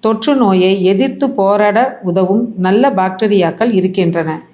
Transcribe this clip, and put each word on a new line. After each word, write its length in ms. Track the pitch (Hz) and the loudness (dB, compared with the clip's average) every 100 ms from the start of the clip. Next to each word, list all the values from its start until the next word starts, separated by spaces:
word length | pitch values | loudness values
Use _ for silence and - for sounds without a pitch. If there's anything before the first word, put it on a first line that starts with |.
தொற்று 300 | 220 220 254 277 | 0 -2 0 2
நோயை 360 | 226 185 185 196 185 | 2 2 2 2 0
எதிர்த்து 340 | 196 269 - 269 - | 2 0 -2 -4 0
போராட 380 | 196 208 208 208 262 262 185 | 0 2 2 2 0 -2 -4
உதவும் 340 | 175 180 208 240 - 185 | -2 0 0 -2 -4 0
நல்ல 180 | 196 277 196 | 2 2 0
பாக்டீரியாக்கள் 720 | 185 190 214 196 170 165 226 202 | -4 -2 0 2 0 0 0 0
இருக்கின்றன. 500 | 185 185 175 170 160 160 - | 0 0 -2 0 -4 -6 -12